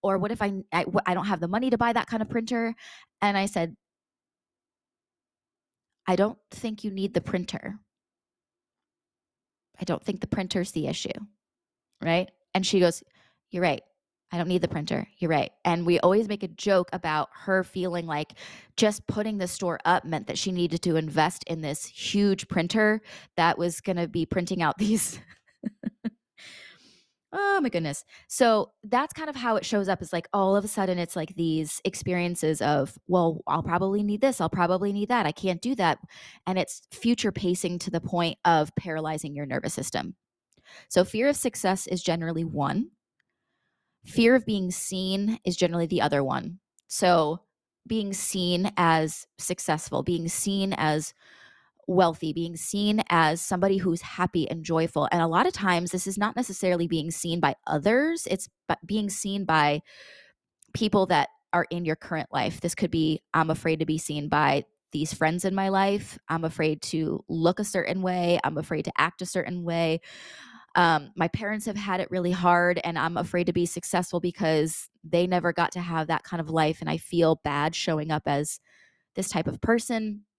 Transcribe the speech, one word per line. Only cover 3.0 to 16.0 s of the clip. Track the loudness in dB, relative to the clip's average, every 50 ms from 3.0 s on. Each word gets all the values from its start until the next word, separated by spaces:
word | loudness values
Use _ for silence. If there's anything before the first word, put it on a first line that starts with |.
| -20 _ _ _ 0
And | 0 2
I | 2 0
said, | 0 0 -2 -2 -2 -4 _ _ _ _ _ _ _ _ _ _ _ _ _ _ _ _ _ _ _ _ _ _ _ _ _ _ _ _ _ _ _ _ _ _ _ _ _ _ _ _ _ _ _ _ _ _ 0
"I | 4
don't | 4 4 2 0 _ _ _
think | -16 -8 -8 -8 -8 -4 -6
you | -6
need | -4 -2 -4 0 -2
the | -2
printer. | -2 0 -4 -4 -4 -4 -8 -8 -8 -10 -12 -12 _ _ _ _ _ _ _ _ _ _ _ _ _ _ _ _ _ _ _ _ _ _ _ _ _ _ _ _ _ _ _ _ _ _ _ _ _ _ _ _
I | -4
don't | -4 -4 -4 -2
think | -6 -6 -6 -4
the |
printer's | -4 -4 -4 -4 -2 -2 -2 -4 -2 -4
the | -4 -4 -4
issue," | -4 -6 -6 -8 -8 -10 -12 -16 _ _ _ _ _ _ _ _ _ _ _ _ _ _ -2
right? | 0 0 0 0 -2 _ _ _ _ _
And | -2 0
she | 2 4 6
goes, | 6 4 4 0 -10 _ _ _ _ _ _ _ _ _
You're | -4 0 0
right. | 0 0 -2 -6 _ _ _ _ _ _ _ _ _
I | -4
don't | -4 -2 0
need | 0 0 0
the | 0
printer. | -2 -4 -4 -2 -4 -4 -4 -8 _ _
You're | -2 0
right. | 2 2 0 -2 _ _ _
And | 0 0 2 2
we | 2 2 4